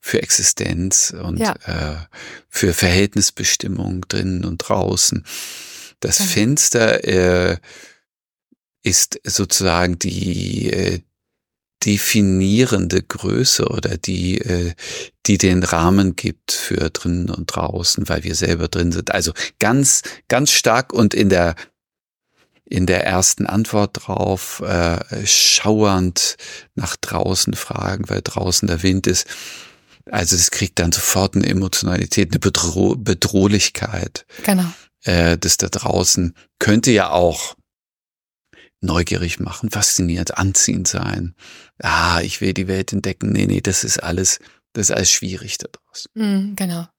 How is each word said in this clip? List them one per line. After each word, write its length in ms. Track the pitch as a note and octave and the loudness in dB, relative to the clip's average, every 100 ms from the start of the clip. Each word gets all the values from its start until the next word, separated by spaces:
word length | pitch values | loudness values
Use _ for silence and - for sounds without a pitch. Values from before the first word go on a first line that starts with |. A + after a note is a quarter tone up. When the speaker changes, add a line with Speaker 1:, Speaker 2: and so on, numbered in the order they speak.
Speaker 1:
für 200 | - A2+ | -2 -2
Existenz 920 | - - F#2 - F#2 E2+ F#2 - - F2 | 0 0 2 0 -2 -2 0 0 0 -4
und, 220 | F2+ E2+ | -6 -2
Speaker 2:
Ja. 140 | G#3+ - | -2 -4
Speaker 1:
äh, 320 | - E2 D2+ D#2 D#2+ - - - _ | -6 -6 -4 -6 -12 -18 -18 -20 _
für 260 | - G2 | 0 0
Verhältnisbestimmung 1300 | E2 F#2 F2+ G2+ - - - G2+ - - G2 F#2+ F#2 F2+ | 2 2 4 2 2 0 0 -2 -2 -2 -4 -4 -6 -4
drinnen 360 | G2+ F#2+ F2+ | -4 -2 -2
und 140 | F#2 F2 | -4 -6
draußen. 680 | - G2+ F#2+ F#2+ - - - - - - - - - _ | -2 0 0 0 0 -2 -6 -12 -12 -14 -18 -20 -20 _
Das 180 | G#2+ - | -2 0
Speaker 2:
Genau. 120 | - | 0
Speaker 1:
Fenster, 720 | F2+ A2 D3+ - B2 A2 A1+ | 2 2 2 2 4 4 2
äh, 520 | - F#2+ F2+ F2+ F2+ F2 - - - _ _ _ _ _ _ _ _ _ | 2 2 4 4 2 -2 -6 -20 -20 _ _ _ _ _ _ _ _ _
ist 380 | - F#2 - - | 2 2 2 -4
sozusagen 760 | - - F#2+ - F#2+ E2+ F2+ F2 | -4 -2 0 2 2 4 2 0
die, 760 | F#2+ F2+ F#2+ F2+ F#2+ G2+ G2+ | -4 -4 -4 -2 -2 -2 -2
äh, 280 | - F#2 F2+ - _ _ _ _ _ _ _ | 0 0 -2 -8 _ _ _ _ _ _ _
definierende 1160 | - G2+ - A2 G2 F#2+ F#2+ G#2+ B2 G2+ F2+ F#2 | 0 0 2 2 4 4 2 2 2 0 0 -2
Größe 640 | - - G2 G#2+ C3 - - | -2 -8 -4 0 0 0 0
oder 280 | - - F2+ | -2 -4 -6
die, 420 | - F#2 F2+ F#2 | -4 -2 -2 -2
äh, 340 | - F2+ F2 E2+ - - - _ - | -2 -2 -2 -6 -12 -12 -14 _ 0
die 120 | G2 | 4
den 240 | F#2+ F2+ | 4 4
Rahmen 540 | F2+ E2+ E2 F#2+ F#2+ E2+ | 2 2 4 4 2 0
gibt 340 | - - - | -6 -8 -8
für 400 | - - - E2 | -6 -4 -2 -2
drinnen 400 | - F2 F2 F2 | -4 -4 -2 -2
und 160 | - E2+ | -6 -6
draußen, 540 | - E2 F#2+ F2 - G2 | -4 -2 0 -2 -2 -2
weil 160 | D#2+ | -2
wir 100 | E2+ | -2
selber 320 | D#2+ F2 E2+ E2 | -2 0 0 0
drin 240 | F2 F2 | 0 0
sind. 220 | E2+ - | 0 -2
Also 200 | G2 E2+ - - _ | -2 -2 -4 -8 _
ganz, 420 | G#2+ B2+ C#3 - - - _ | 0 2 2 2 -2 -16 _
ganz 240 | A#2+ D3 | 0 2
stark 420 | - - A#2 C3 | 2 4 2 2
und 220 | - G#2 | 2 2
in 140 | G2+ G#2 | 4 4
der, 260 | F#2 E2+ E2 - _ _ _ _ _ _ _ _ _ | 4 2 -2 -12 _ _ _ _ _ _ _ _ _
in 220 | _ - F2+ | _ 0 2
der 180 | F2+ | 2
ersten 420 | - F#2 - - G2+ | 2 2 2 0 -2
Antwort 440 | G2 A2 G#2+ G2+ - - | 0 0 0 0 -2 -6
drauf, 540 | F#2 G2 F#2+ - - - | -2 0 -2 -4 -10 -2
äh, 580 | F2 E2+ E2+ - G#2+ G#2 | 0 2 0 -4 -6 0
schauernd 1120 | - - - G#2 G#2+ G#2+ F#2+ F2+ F2 - - - - - | 4 4 2 2 4 4 4 0 0 -4 -4 -14 -18 -12
nach 220 | - - - | -8 -6 -6
draußen 580 | - F2 F#2 F#2 - | -6 -2 0 0 -2
fragen, 540 | - - - G2 G2 G2 | -4 -6 -6 -4 -4 -4
weil 140 | - | -4
draußen 440 | - - F#2+ F2+ G2+ | -4 -4 0 0 0
der 160 | E2+ | 0
Wind 240 | F#2 F#2 - | 2 2 2
ist. 200 | F2+ - - - - - _ _ _ - | 0 -2 -10 -14 -16 -20 _ _ _ -8
Also 260 | G#2 E2 F2 | -4 0 2
das 140 | - | 2
kriegt 280 | - G2 - | 0 -2 0
dann 100 | E2+ | 0
sofort 440 | F2 - F#2 G2 G2+ | 0 0 2 2 2
eine 100 | - | 2
Emotionalität, 840 | F#2 F#2+ - G2 F2+ F2+ - G2 | 0 0 -2 0 -2 0 0 0
eine 80 | - | 2
Bedroh-, 560 | G2 - F2 E2+ G2 G#2+ | 0 0 -2 2 2 0
Bedrohlichkeit. 1300 | G#2 F2+ - G2+ G2 G#2 - - - F#2+ F2+ - - - | -2 -2 0 4 4 4 0 -2 -6 -6 -6 -10 -18 -6
Speaker 2:
Genau. 220 | - F#3+ F3 E3+ _ _ | 0 0 0 -6 _ _
Speaker 1:
Äh, 340 | - F2 E2+ E2+ | 0 2 4 2
das 180 | E2 - | 0 0
da 100 | F#2+ | -2
draußen 680 | G2+ - F#2+ F#2 - F2 - _ _ | -4 -2 0 2 2 0 -4 _ _
könnte 320 | - G#2+ B2 | 2 4 6
ja 200 | G#2+ F2 | 4 4
auch 440 | D#2+ F2 D#2+ - - _ _ _ _ _ _ _ _ _ _ - _ | 4 2 2 -8 -12 _ _ _ _ _ _ _ _ _ _ -20 _
neugierig 600 | F2+ E2+ F2 F2+ F2 - | -2 0 0 -2 -4 -4
machen, 300 | G2 - A2 | -8 -6 -6
faszinierend, 680 | G#2 G2+ - F2+ E2+ F2 - | -2 0 0 0 -2 -4 0
anziehend 480 | F#2+ F#2+ - F#2 F#2 | 0 2 0 0 -2
sein. 480 | F#2+ F#2+ F#2+ F2 - - - - _ | -2 -4 -4 -6 -10 -20 -20 -20 _
Ah, 380 | E2 E2 E2+ E2+ | -2 0 2 0
ich 180 | E2+ - | -2 -2
will 140 | G2 | -2
die 140 | F#2+ F#2 | -2 -2
Welt 240 | F#2+ F#2+ | -2 -2
entdecken. 400 | G2+ F#2+ F#2+ G#2+ | -4 -4 -4 -2
Nee, 140 | G#2 G2 | 0 2
nee, 140 | F#2+ | 0
das 220 | F#2+ F#2 | 0 -2
ist 160 | - - | -2 -4
alles, 360 | - F2 F#2 - - _ _ | -2 -2 0 -2 -6 _ _
das 180 | - G2 | -4 -2
ist 60 | G#2+ | 2
alles 140 | F#2 | 2
schwierig 480 | - G2 F#2 - - | 2 -2 -8 -10 -10
da 80 | - | -12
draußen. 420 | - _ - - | -18 _ -20 -16
Speaker 2:
Mhm, 420 | - G#3+ G3 G3+ G3 | -4 0 0 -2 -6
genau. 300 | F#3+ E3+ E3+ | -6 -6 -10